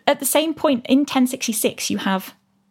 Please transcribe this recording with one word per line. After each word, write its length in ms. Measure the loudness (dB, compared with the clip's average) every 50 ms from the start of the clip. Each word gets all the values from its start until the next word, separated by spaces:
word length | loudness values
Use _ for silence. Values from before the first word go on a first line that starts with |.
| 0
at 140 | 0 0 0
the 60 | 0
same 280 | -2 0 0 0 0 -2
point, 320 | 0 2 2 2 2 0 2
in 160 | 2 2 2
ten 220 | 2 2 2 2
sixty-six, 640 | 2 0 -4 -4 -4 -2 -2 -2 -2 -2 -4 -6 -4
you 80 | -4 -4
have 380 | -2 -2 -2 -2 -4 -8 -18 _ _ _ _ _ _ _